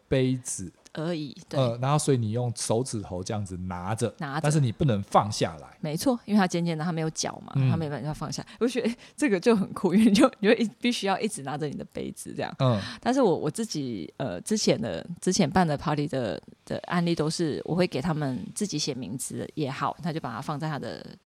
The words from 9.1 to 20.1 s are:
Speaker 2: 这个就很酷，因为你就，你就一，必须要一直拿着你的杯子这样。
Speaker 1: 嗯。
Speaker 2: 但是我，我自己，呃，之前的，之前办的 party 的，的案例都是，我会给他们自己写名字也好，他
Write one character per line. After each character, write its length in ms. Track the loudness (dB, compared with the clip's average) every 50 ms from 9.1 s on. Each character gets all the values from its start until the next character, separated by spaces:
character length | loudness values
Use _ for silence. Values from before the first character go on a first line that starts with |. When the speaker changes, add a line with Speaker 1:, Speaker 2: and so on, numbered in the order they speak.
| -6 -2
Speaker 2:
这 100 | 0 2
个 120 | 2 2
就 160 | 4 4 4
很 180 | 4 2 -2 -2
酷， 220 | -2 0 4 6
因 40 | 6
为 100 | 8 8
你 20 | 8
就， 180 | 8 8 6 4 4
你 100 | 4 6
就 60 | 6
一， 160 | 6 4 0 -2 _
必 120 | 0 0
须 160 | 0 0 0 0
要 120 | 0 0
一 80 | 0 -2
直 140 | -4 -4
拿 160 | -6 -6 -6 -4
着 80 | -4
你 100 | -6 -6
的 80 | -8 -10
杯 260 | -10 -10 -8 -8 -8
子 200 | -10 -10 -12 -10 -8 -6
这 60 | -6
样。 120 | -6 -2 0
Speaker 1:
嗯。 200 | 2 2 2 2 0 -4 -8 -4
Speaker 2:
但 100 | -2 0
是 80 | 4 4
我， 160 | 4 4 4
我 140 | 2 0 -2
自 160 | -4 -4 -4
己， 480 | -4 -4 -4 -4 -4 -4 -6 -8 -8 -8 -6
呃， 220 | -6 -6 -6 -6
之 140 | -4 -2 0
前 240 | 2 4 4 2 2
的， 240 | 2 -2 -4 -6 -6 -8 -10 -4
之 140 | -2 0 2
前 160 | 4 2 4
办 160 | 4 2 2
的 100 | 2 0
party 320 | -2 -2 -2 -2 0 -2 -2
的， 320 | -2 -2 -2 -2 -4 -6 -8 -14 -20 -16 _
的 140 | -8 -8 -8 -6
案 180 | -2 0 0 2
例 120 | 2 2
都 120 | 2 0 0
是， 320 | 0 0 0 -2 -2 -2 -4
我 80 | -2 2
会 140 | 2 2 2
给 120 | 0 -2
他 140 | -2 -2 -2
们 320 | 0 -2 -2 -4 -4 -6 -8 -6
自 140 | -4 -4 -4
己 100 | -2 -2
写 160 | -4 -4 -4
名 240 | -6 -6 -8 -8 -6
字 320 | -8 -8 -8 -8 -8 -8 -6
也 160 | -4 -4 -4
好， 260 | -4 -4 -4 -4 -4 -4 -6
他 100 | -6